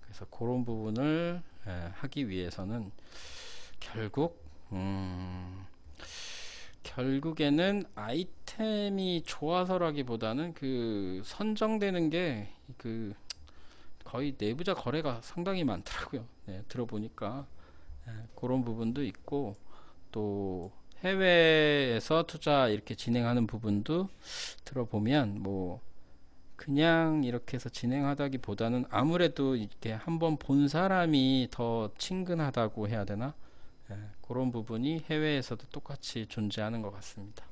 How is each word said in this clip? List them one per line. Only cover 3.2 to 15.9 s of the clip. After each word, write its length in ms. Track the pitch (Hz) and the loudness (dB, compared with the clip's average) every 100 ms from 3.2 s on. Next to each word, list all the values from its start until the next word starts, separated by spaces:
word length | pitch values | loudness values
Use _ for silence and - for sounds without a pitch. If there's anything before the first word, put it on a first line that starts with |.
| - - - - - - | -10 -10 -8 -6 -6 -6
결국, 640 | - 107 110 135 165 - - - - | -6 -4 -4 0 0 -2 -16 -14 -8
음, 960 | 95 98 98 95 90 90 90 90 92 95 - - - - - - - - - - - | -4 -2 -2 -4 -4 -6 -8 -8 -10 -12 -14 -16 -14 -12 -12 -10 -8 -8 -8 -12 -10
결국에는 1000 | - - 127 135 160 160 147 147 185 202 190 | -8 -2 0 2 0 2 4 6 6 2 -2
아이템이 1300 | - 107 139 180 - - - 220 214 202 196 185 175 | -6 -2 -2 -2 -6 -10 -4 0 0 0 0 0 0
좋아서라기보다는 1300 | 151 - 147 180 180 185 170 147 123 117 113 123 170 | -2 -2 2 2 2 2 2 0 -2 0 0 0 -2
그 680 | 160 135 131 117 104 95 92 | -4 -2 0 0 0 -2 -4
선정되는 840 | 104 - 214 214 220 220 202 180 160 | -6 -2 -2 2 2 2 2 2 2
게 440 | 160 180 113 104 - - 131 | 2 0 -2 -6 -10 -14 -10
그 380 | 120 110 107 107 - - - - - - - - | -6 -4 -6 -8 -12 -12 -14 -12 -14 -12 -10 -10
거의 300 | - 117 143 135 | -6 -4 -2 0
내부자 360 | 104 123 180 | -2 0 -2
거래가 460 | 185 120 143 156 117 | -2 0 0 0 -4
상당히 420 | - - 175 196 | -6 -6 -2 0
많더라고요. 600 | 143 92 101 | 2 0 -4